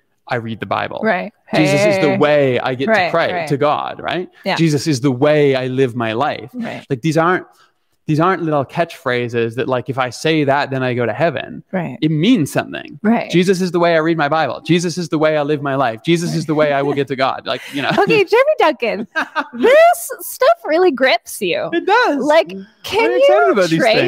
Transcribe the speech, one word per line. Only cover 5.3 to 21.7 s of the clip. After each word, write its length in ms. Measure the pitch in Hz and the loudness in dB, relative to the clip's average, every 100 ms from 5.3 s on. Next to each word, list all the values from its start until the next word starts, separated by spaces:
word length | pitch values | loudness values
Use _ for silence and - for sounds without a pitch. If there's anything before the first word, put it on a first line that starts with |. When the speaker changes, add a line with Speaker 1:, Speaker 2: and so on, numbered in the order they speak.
| 151 143 | 4 4
Speaker 1:
I 140 | 131 131 | 2 -2
live 260 | 131 131 117 | 0 0 0
my 160 | 113 | -4
life. 380 | 110 147 120 120 | -2 -2 -4 -10
Speaker 2:
Right. 320 | 247 226 - - | -10 -10 -10 -8
Speaker 1:
Like, 120 | 127 | -4
these 160 | 160 151 | -2 0
aren't 300 | 165 180 - _ _ _ _ _ - | 2 0 -4 _ _ _ _ _ -4
these 120 | 151 | 0
aren't 220 | 175 190 | 2 0
little 240 | 160 147 131 | -2 -2 -2
catchphrases 920 | - 165 - 127 123 120 120 117 113 | -2 -4 -4 -2 -2 -2 -2 -2 -2
that, 120 | 131 | -2
like, 180 | 127 117 | -2 -4
if 100 | 127 | -4
I 100 | 127 | -4
say 340 | - 160 160 | -4 -2 0
that, 280 | 139 139 131 | 2 0 0
then 100 | 131 | -2
I 140 | 127 123 | -2 -2
go 100 | 117 | -2
to 80 | |
heaven. 500 | 107 165 123 - - - | 0 -2 -2 -10 -12 -10
Speaker 2:
Right. 260 | 190 160 123 | -8 -8 -4
Speaker 1:
It 80 | 156 | -2
means 420 | 156 190 254 139 | 0 2 2 2
something. 480 | 139 - 76 - 151 | -4 -6 -8 -14 -6
Speaker 2:
Right. 260 | 208 226 - | 0 0 0
Speaker 1:
"Jesus 320 | 175 185 180 | 0 2 0
is 100 | 185 | 0
the 80 | 170 | 0
way 140 | 170 | 2
I 60 | 165 | 2
read 180 | 160 165 | 2 0
my 100 | 143 | 0
Bible. 320 | 160 139 - | 0 -2 -4
Jesus 360 | - 175 170 170 | 0 0 0 -6
is 120 | 165 | -4
the 100 | 156 | 0
way 180 | 156 151 | 2 2
I 60 | |
live 180 | 147 151 | 0 -2
my 140 | 143 135 | -2 0
life. 260 | 127 113 | -2 -2
Jesus 300 | - 170 170 160 | 0 0 0 -4
is 120 | 151 | -2
the 80 | 151 | 0
way 180 | 151 | 2
I 80 | 139 | 2
will 120 | 139 | 0
get 140 | 143 135 | -2 -2
to 60 | 127 | -2
God." 300 | 131 - - | -2 -2 -6
Like, 160 | 127 - | -8 -6
you 80 | - | -6
know. 80 | 127 | -2
Speaker 2:
Okay, 340 | 175 392 440 370 | 0 2 2 2
Jeremy 300 | 453 554 605 | 2 2 2
Duncan, 500 | 339 269 226 190 226 320 | 2 0 -4 -4 -6 -6
Speaker 1:
<laughs> 380 | - 311 285 | -6 -6 -8
Speaker 2:
this 580 | 233 370 587 679 679 - 453 | 0 4 6 6 4 -4 -12
stuff 380 | - - 523 679 - | -12 0 2 2 0
really 260 | 320 370 | 2 2
grips 500 | 262 262 339 - - | 2 0 0 -4 -6
you. 280 | - 113 160 | -4 -2 -2